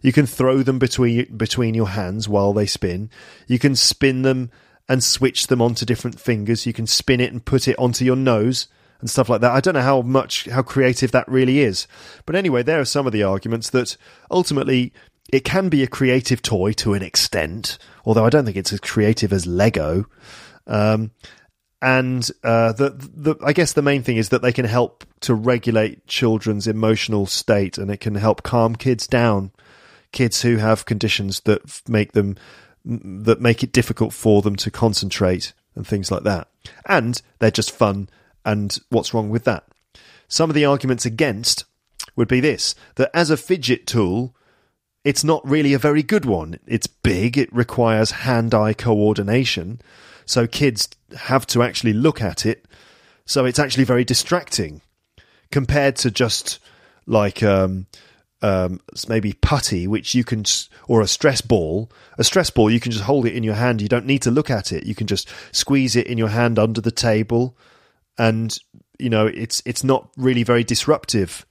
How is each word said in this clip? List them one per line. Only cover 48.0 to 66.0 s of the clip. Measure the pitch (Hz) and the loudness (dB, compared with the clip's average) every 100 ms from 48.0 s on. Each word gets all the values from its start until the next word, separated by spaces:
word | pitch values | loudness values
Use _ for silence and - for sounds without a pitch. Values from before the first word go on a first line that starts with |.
| 110 | 0
hand-eye | - 117 117 117 110 107 | -2 -2 0 2 2 2
coordination, | 107 120 107 104 104 101 120 127 92 87 120 - - - - - | 0 0 2 2 0 0 0 0 -4 -8 -14 -18 -20 -20 -20 -4
so | 127 117 | -2 -2
kids | - 143 110 - - _ - | 0 0 0 -8 -10 _ -14
have | - 131 - | -2 -2 0
to | 120 | 0
actually | 120 - 117 | 0 0 0
look | 107 151 - | 2 0 0
at | 101 78 - | -6 -4 -4
it, | - _ - _ _ _ _ - | -4 _ -20 _ _ _ _ -4
so | 139 127 | -2 0
it's | 123 | 0
actually | 143 127 | 0 2
very | 127 123 | 2 2
distracting | 120 120 - 175 - - 82 76 _ _ _ _ _ _ _ | 2 -2 0 -2 0 -6 -6 -10 _ _ _ _ _ _ _
compared | 139 123 147 139 135 | -4 0 2 2 0
to | 123 | -2
just, | - 120 - - - _ _ _ _ - | 0 -2 -2 -6 -12 _ _ _ _ 0
like, | 110 101 - | 2 2 0
um, | 107 95 95 95 95 - _ _ _ _ | 2 4 2 -2 -12 -20 _ _ _ _
um, | 107 95 90 90 - - | 0 0 -2 -6 -14 -14
s-, | - | -4
maybe | 113 101 | -2 -2
putty, | - - 143 - 92 90 | 0 0 0 -2 -4 -2
which | 104 - 127 | -4 0 -2
you | |
can | 117 110 | 0 -4
s-, | 101 - - - - | -2 -4 -6 -16 0
or | 113 | 2
a | 98 | 2
stress | - 151 127 | 2 2 2
ball. | - 107 80 90 113 _ - - | 2 2 2 -4 -6 _ -20 -2
A | |
stress | 117 190 160 | 2 2 2
ball, | - 107 | 4 4
you | 117 | 4
can | 120 | 0
just | 110 | -4
hold | 101 143 117 | 0 0 0
it | 120 | -2
in | |
your | 110 | -2
hand. | 104 123 113 | 0 0 0
You | 104 | 0
don't | 120 113 | -2 0
need | 139 | 0
to | 123 | 2
look | 131 - | 0 0
at | 113 - | -4 -4
it. | 82 - | -8 -8
You | 104 | -6
can | 107 | -4
just | 101 - - - | -4 -6 -18 -8
squeeze | - - 139 131 | -6 0 2 2
it | 117 | 0